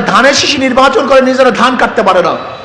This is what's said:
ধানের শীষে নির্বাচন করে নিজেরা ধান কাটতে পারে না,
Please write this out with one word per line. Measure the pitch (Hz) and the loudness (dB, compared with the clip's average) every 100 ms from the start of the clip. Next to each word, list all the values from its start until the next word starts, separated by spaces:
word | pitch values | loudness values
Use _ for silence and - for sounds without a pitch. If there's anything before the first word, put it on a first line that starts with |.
| 190 | 2
ধানের | 196 262 277 | 2 2 0
শীষে | - 285 | -2 -2
নির্বাচন | 262 247 269 - 285 | 0 2 2 0 2
করে | 262 | 2
নিজেরা | 254 254 254 | 2 2 0
ধান | 202 247 254 | 2 -2 0
কাটতে | - - | -2 0
পারে | 196 180 | 0 0
না, | 165 127 - - | 0 -4 -10 -16